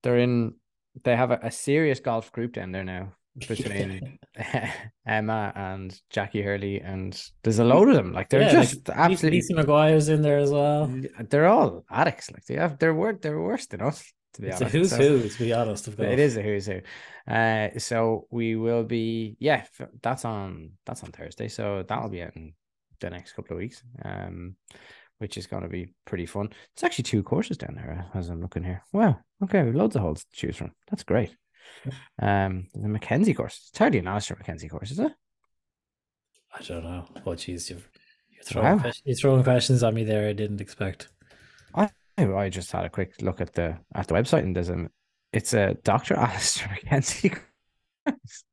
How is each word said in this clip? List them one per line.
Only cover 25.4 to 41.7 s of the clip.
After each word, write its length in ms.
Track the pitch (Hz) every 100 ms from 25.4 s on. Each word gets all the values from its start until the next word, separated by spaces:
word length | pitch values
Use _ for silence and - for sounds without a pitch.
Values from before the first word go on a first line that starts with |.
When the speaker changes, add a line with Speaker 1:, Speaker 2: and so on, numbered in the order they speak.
| 95
Speaker 1:
gonna 220 | 101 90
be 260 | 90 90 _ -
pretty 200 | 95 85
fun. 260 | 101 104 - -
It's 120 | - 349
actually 180 | 339
two 180 | - 107
courses 360 | 98 165 226 -
down 180 | - -
there, 300 | - 82 90
uh, 40 | 95
as 120 | 87
I'm 100 | 85
looking 220 | 87 -
here. 180 | 90 92 _
Wow. 260 | 196 220 131 _ _
Okay, 260 | 190 196 127
loads 240 | 131 208 127
of 60 |
holes 200 | 90 76
to 60 | -
choose 240 | - - -
from. 160 | - _ _
That's 140 | 202
great. 320 | - 110 - _ _ _ - - 135 131 - -
Um, 460 | 101 101 95 92 92 101
the 120 | 104
Mackenzie 460 | 107 - 127 214
course. 340 | - - - _
It's 80 | -
hardly 180 | 233 131
an 80 | 92
Alistair 300 | 104 - -
Mackenzie 320 | - 82 80
course, 220 | 80 104
is 80 | 151
it? 120 | 294 - _ _ _ _ _ _ _ _ _ _ _ _ _
Speaker 2:
I 80 | -
don't 200 | - 85
know. 220 | 85 87 80 - -
Oh, 60 |
jeez, 380 | 82 - 87 -
you've, 200 | 87 - _ _ _ _
you're 140 | _
throwing 340 | - 117 117 202
Speaker 1:
Wow. 60 |
Speaker 2:
ques-, 180 | 120 -
you're 120 | 139 120
throwing 280 | 139 131
questions 400 | 127 127 - 127
at 100 | 117
me 100 | 110
there 240 | 110 107 107
I 40 |
didn't 280 | 104 104 104
expect. 480 | 98 - 98 90 - _ _ _ _ _ _